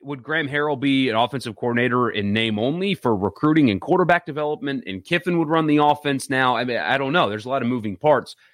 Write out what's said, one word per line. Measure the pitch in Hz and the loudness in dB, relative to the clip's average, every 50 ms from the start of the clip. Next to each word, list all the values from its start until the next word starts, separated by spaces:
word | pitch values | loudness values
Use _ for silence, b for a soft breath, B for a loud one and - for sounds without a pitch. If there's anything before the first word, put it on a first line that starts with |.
would | - 139 143 131 | -12 -12 -12 -12
Graham | 113 135 156 160 156 131 | -8 -4 -4 -4 -4 -2
Harrell | 143 147 147 151 147 127 | -2 -2 -2 -2 -2 0
be | 139 139 135 135 131 123 | 0 0 2 2 0 0
an | 110 | 2
offensive | 110 120 120 - 127 - 120 101 | 0 0 0 -2 -8 -8 -8 -8
coordinator | - - 120 120 120 123 127 120 123 123 113 | -4 -4 -2 0 0 0 2 2 2 0 0
in | - 104 101 101 | 0 -2 -2 0
name | 101 110 113 113 107 104 | 0 0 0 0 0 0
only | 113 131 156 175 190 202 185 | -2 -2 -2 -2 -2 -2 -4
for | - - 123 110 | -2 0 0 0
recruiting | 95 98 98 - - - 151 156 160 147 120 | 2 0 -2 -2 0 0 2 4 4 4 4
and | 98 95 | 2 0
quarterback | - - 175 185 180 160 175 170 - | 0 0 2 2 4 2 2 0 0
development, | - 139 147 151 147 151 151 139 143 139 131 - | -6 -6 -6 -4 -4 -4 -4 -6 -6 -6 -6 -6
and | - 95 95 - | -8 -10 -10 -6
Kiffin | - 175 175 - 180 175 170 | -4 -4 -2 -2 0 0 0
would | 160 147 | 0 2
run | 165 160 160 | 2 2 2
the | 151 147 147 | 4 4 4
offense | 147 147 147 143 - 147 139 131 - - | 4 4 2 0 -2 -4 -4 -4 -4 -2
now? | 135 131 131 127 123 | 0 2 2 2 2
I | 113 123 | 0 -2
mean, | 123 120 | -2 -2
I | 107 76 90 127 139 | -2 0 0 0 0
don't | 139 135 | 0 0
know. | 147 180 160 101 | 2 2 2 2
There's | 104 107 107 | 0 -6 -4
a | 123 | -4
lot | 131 139 | -4 -2
of | 120 120 | 0 -2
moving | 127 123 107 107 95 | -2 -2 -4 -6 -8
parts. | - - 151 147 123 - - - _ _ _ | 0 2 4 4 4 2 -4 -18 _ _ _